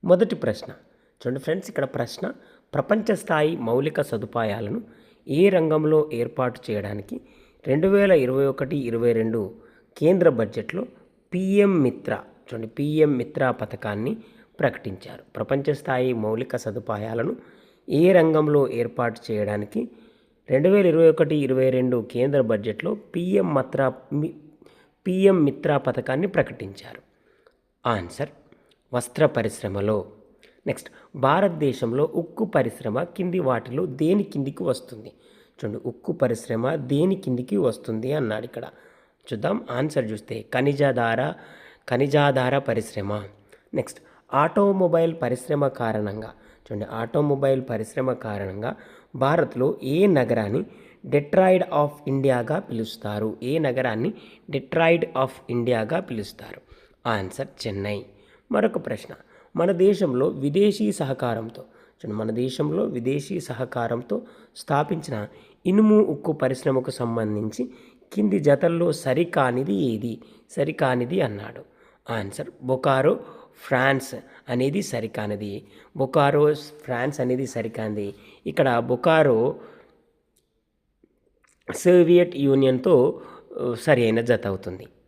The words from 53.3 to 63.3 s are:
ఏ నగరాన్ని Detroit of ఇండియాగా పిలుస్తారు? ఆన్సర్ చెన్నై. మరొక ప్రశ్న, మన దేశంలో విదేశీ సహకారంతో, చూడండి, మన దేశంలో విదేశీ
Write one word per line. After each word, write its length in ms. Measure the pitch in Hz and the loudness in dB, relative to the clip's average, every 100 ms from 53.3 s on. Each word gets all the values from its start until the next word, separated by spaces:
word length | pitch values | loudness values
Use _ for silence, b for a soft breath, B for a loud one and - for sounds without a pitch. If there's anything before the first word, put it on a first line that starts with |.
| 98 | -4
ఏ 160 | 123 156 | -4 0
నగరాన్ని 540 | 147 123 127 110 147 220 B B - | 0 0 -2 -2 -4 -6 B B -8
Detroit 500 | 139 131 160 165 170 | -8 -4 2 4 4
of 280 | 160 131 131 - - | 0 -2 -2 -4 -6
ఇండియాగా 500 | 120 120 120 107 165 | -2 0 0 0 -4
పిలుస్తారు? 640 | 190 113 101 - - - _ b b b 120 | -4 -8 -8 -12 -18 -18 _ b b b -4
ఆన్సర్ 580 | 110 95 - 135 - 117 | -4 -4 -8 -10 -8 -8
చెన్నై. 380 | 98 101 104 - b b b b | -6 -6 -6 -10 b b b b
మరొక 340 | 220 208 220 - | 0 0 -2 -8
ప్రశ్న, 300 | 104 - - _ b b - | -10 -12 -20 _ b b -2
మన 160 | 175 | 0
దేశంలో 560 | 180 190 202 180 123 135 | 4 4 4 0 2 0
విదేశీ 640 | 135 139 156 208 202 214 | 0 -2 2 2 2 -2
సహకారంతో, 720 | - 139 135 123 113 113 - | -2 -4 -2 -2 -4 -6 -14
చూడండి, 540 | - _ _ _ - 107 | -20 _ _ _ -10 -6
మన 160 | 110 | -4
దేశంలో 520 | 113 127 127 151 160 | -2 -4 -2 -4 -2
విదేశీ 560 | - 127 120 143 147 | -2 -2 -2 -4 -4